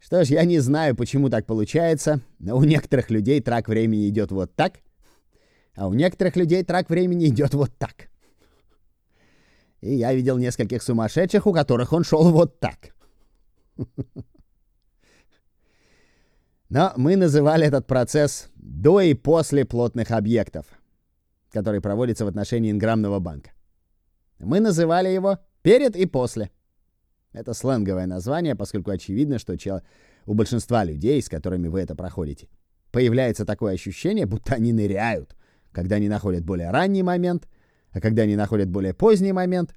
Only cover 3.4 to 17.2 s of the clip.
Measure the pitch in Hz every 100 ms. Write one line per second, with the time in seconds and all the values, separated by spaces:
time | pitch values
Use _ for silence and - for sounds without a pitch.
3.4 | 123 117 110 110 113 107 104 104 101 95
4.4 | 90 - 165 - _ _ _ _ _ _
5.4 | _ _ _ - 98 101 175 - 180 180
6.4 | 170 180 185 175 185 165 180 175 160 113
7.4 | 139 139 135 - 127 - - _ _ _
8.4 | _ _ _ _ _ _ _ _ _ _
9.4 | _ _ _ _ - 135 117 131 127 127
10.4 | 123 - 110 120 - 117 110 - 180 208
11.4 | 196 170 147 120 123 160 170 156 170 160
12.4 | 165 _ - - - - _ _ _ _
13.4 | _ _ _ - - - 127 - - _
14.4 | _ _ _ _ _ _ _ _ _ _
15.4 | _ _ _ _ _ _ _ _ _ _
16.4 | _ _ _ - 185 185 135 190